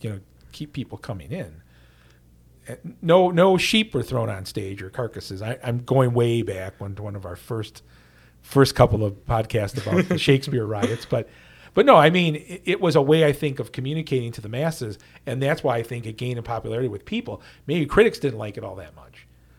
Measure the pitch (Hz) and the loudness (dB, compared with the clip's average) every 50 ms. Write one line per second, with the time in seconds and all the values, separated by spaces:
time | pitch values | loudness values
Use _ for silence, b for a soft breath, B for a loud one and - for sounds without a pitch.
0 | - 110 101 95 - _ _ _ - - - - 151 - - 139 117 - - - | -10 -8 -8 -10 -12 _ _ _ -20 -20 -16 -14 -14 -12 -10 -10 -10 -10 -12 -14
1 | - - 104 90 71 78 151 190 120 80 78 80 - b b b b b b b | -12 -10 -10 -10 -10 -10 -10 -10 -10 -12 -14 -20 -20 b b b b b b b
2 | b b b b b b _ _ _ _ _ _ - - 120 - - 165 - - | b b b b b b _ _ _ _ _ _ -16 -16 -16 -14 -14 -16 -14 -6
3 | - 160 170 185 180 180 175 165 185 196 190 175 - - - 220 214 - - 127 | 0 4 4 6 6 4 4 4 4 6 4 4 2 2 2 2 2 0 -2 -6
4 | 117 - 127 120 113 107 101 95 95 - - 110 101 98 98 101 92 95 - - | -4 -2 -4 -4 -2 -4 -6 -8 -10 -10 -8 -8 -8 -8 -10 -10 -12 -12 -8 -8
5 | 120 107 - 107 - - 98 95 107 113 127 - - 123 120 123 123 - 131 135 | -8 -8 -8 -12 -14 -12 -10 -10 -8 -8 -8 -8 -6 -4 -4 -4 -2 2 2 4
6 | 127 123 117 120 120 117 117 117 110 - 95 92 92 95 - - 101 98 98 95 | 4 4 4 2 2 2 2 0 -2 -2 -4 -6 -8 -10 -10 -10 -10 -10 -10 -10
7 | 104 104 101 98 92 87 87 - - - 120 110 104 - - - - b b b | -10 -10 -10 -10 -10 -12 -14 -12 -10 -8 -6 -6 -6 -8 -12 -20 -20 b b b
8 | b b b b b b b b _ - - 139 135 - - - 127 - 107 104 | b b b b b b b b _ 0 6 6 6 6 6 4 4 4 4 2
9 | 107 98 98 - - - 120 110 110 - - 110 101 98 - 123 - 107 - 185 | 0 -2 -2 -6 -6 -2 -2 -2 -2 0 -2 -2 -2 -2 -4 -6 -4 0 0 0
10 | 185 - 180 151 - 147 139 131 135 143 139 120 107 107 107 101 101 113 113 - | 2 2 0 0 2 4 2 2 2 -2 -4 -4 -2 -4 -4 -2 -2 -2 -2 -4
11 | - - - 117 - - B B B B B B B B B 190 247 285 - 160 | -6 -4 -4 -4 -4 -6 B B B B B B B B B 4 6 8 10 10
12 | 143 160 175 180 175 160 151 151 - - 175 - - 175 175 175 185 170 143 156 | 8 8 6 4 2 0 0 -4 -8 -12 -14 -10 -4 -4 -2 2 2 4 4 4
13 | 139 139 156 160 156 147 135 - 156 143 131 131 113 - - 123 127 135 156 160 | 6 6 6 6 6 4 2 2 -2 -4 -4 -4 -8 -10 -8 -8 -6 -6 -4 -6
14 | 156 - 139 127 117 117 113 - 107 104 117 127 156 165 156 - 123 107 98 - | -4 -2 -2 -2 -2 -4 -10 -12 -12 -8 -6 -4 -4 -4 -4 -4 -8 -10 -10 -12
15 | b b b b b 135 120 131 139 139 160 160 - 135 120 117 113 - 127 117 | b b b b b -8 -4 -2 0 -2 -2 0 0 0 0 0 -2 -6 -8 -10
16 | 110 113 110 - 123 123 123 117 117 120 117 113 - 110 110 120 131 117 104 101 | -10 -10 -10 -8 -6 -6 -6 -6 -6 -8 -8 -8 -6 -6 -4 -4 -4 -4 -6 -8
17 | - - 208 233 - - 110 - B B B B B 131 156 175 143 - - 202 | -10 -6 -6 -6 -6 -8 -12 -12 B B B B B -4 -2 -2 -2 2 4 4
18 | 233 214 - - - 139 113 107 107 107 101 - 104 101 95 95 82 73 - - | 4 4 4 0 -4 -4 -4 -4 -8 -10 -10 -10 -12 -12 -12 -12 -14 -16 -18 -20
19 | - - - - - _ b b b b b | -20 -20 -20 -20 -20 _ b b b b b